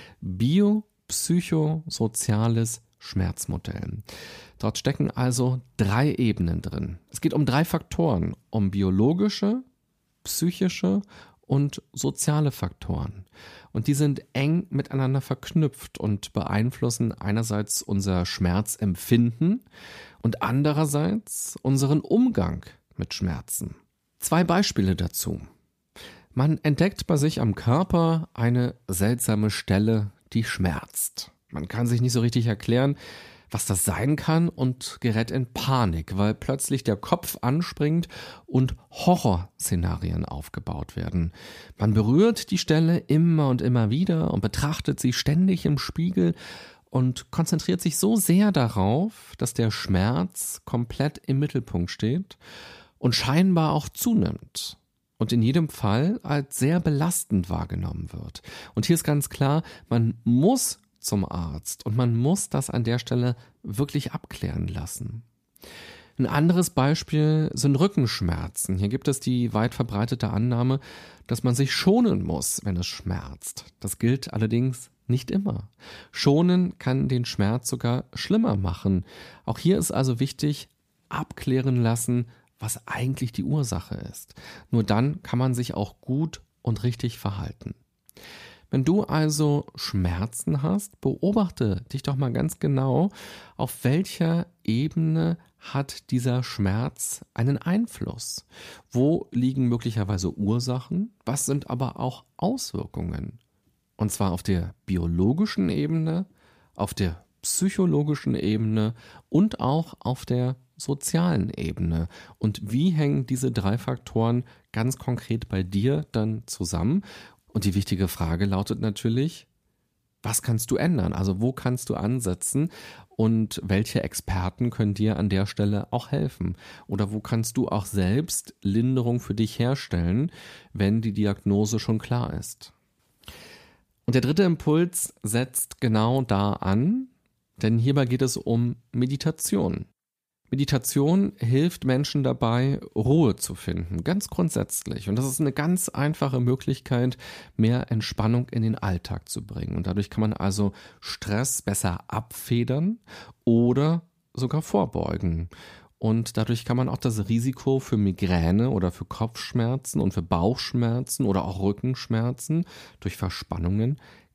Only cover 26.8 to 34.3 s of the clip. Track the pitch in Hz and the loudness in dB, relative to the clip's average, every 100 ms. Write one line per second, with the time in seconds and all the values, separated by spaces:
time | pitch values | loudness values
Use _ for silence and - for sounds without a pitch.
26.8 | 185 - - 151 151 - 113 95 117 139 | 2 0 0 2 2 2 0 0 2 2
27.8 | 190 170 165 165 165 - 117 123 123 - | 2 2 4 2 -2 0 2 2 0 -4
28.8 | - 87 101 123 - 107 107 - - 95 | -6 0 2 0 0 2 2 0 2 4
29.8 | 107 110 104 - - 117 110 - 90 71 | 4 2 0 -8 -6 -2 -2 0 0 -2
30.8 | - - - - - _ _ - 85 113 | -6 -8 -8 -8 -16 _ _ -10 -6 -2
31.8 | 120 120 123 117 117 120 113 101 - 120 | 0 2 2 2 2 2 0 0 2 2
32.8 | 139 143 - - - - - 107 - 92 | 2 -2 -8 -20 -20 -20 -8 -4 -2 0
33.8 | - 87 127 151 - | 0 0 0 0 2